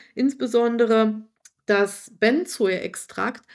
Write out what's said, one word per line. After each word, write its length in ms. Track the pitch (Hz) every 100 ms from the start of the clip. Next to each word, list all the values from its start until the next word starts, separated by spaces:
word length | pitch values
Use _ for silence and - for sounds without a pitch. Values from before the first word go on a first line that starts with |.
| - -
insbesondere 1080 | 269 269 247 233 240 233 233 220 220 214 - _ - _ -
das 460 | 202 202 - - -
Benzoe-Extrakt 1200 | 214 294 349 - 190 185 - - - - 208 214 -